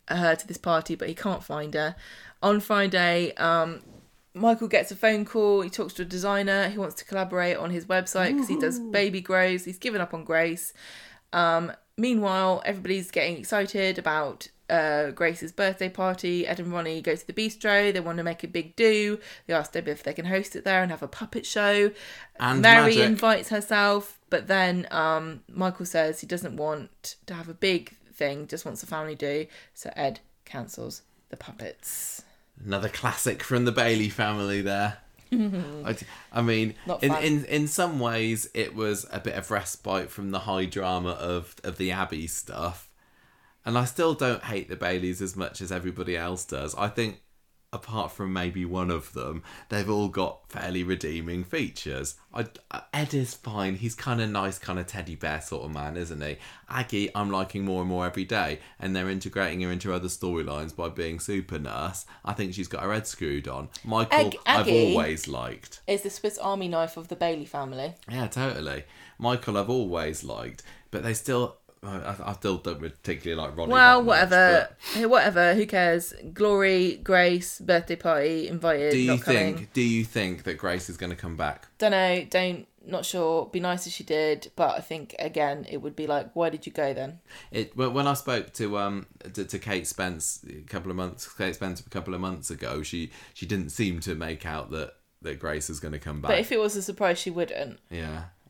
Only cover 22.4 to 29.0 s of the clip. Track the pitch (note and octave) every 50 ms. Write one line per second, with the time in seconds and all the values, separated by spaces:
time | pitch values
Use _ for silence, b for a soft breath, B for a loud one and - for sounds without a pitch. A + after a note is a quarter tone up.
22.4 | B2 B2 C3 C3+ - A3+ A3+ A3+ A3 A3+ A3+ A3 A3 A3 A3 - A#3 A3+ G#3+ -
23.4 | - - A3 G#3 G#3 - A3 G#3 G3+ G3+ G3+ G3+ G3+ - - - _ - - E3
24.4 | G3 F#3+ G3 F#3+ F#3 F3+ F3+ F3+ - - - D#3+ D#3+ D#3+ D#3+ D#3+ D#3+ D#3+ D#3 -
25.4 | - - - F3+ F#3 F#3 F3+ - F3 F3 - D#3+ D#3+ D#3 D#3+ - - - F3 F3
26.4 | F3+ E3 - - D3 D#3 D3+ D3+ - - _ _ - - - - - - F3+ E3
27.4 | E3 E3 E3 - G3 F#3+ F#3 E3+ - - - _ _ - - - D3 C#3+ C#3 D3
28.4 | D3+ - D3 E3+ - D#3 - - - - E3 D#3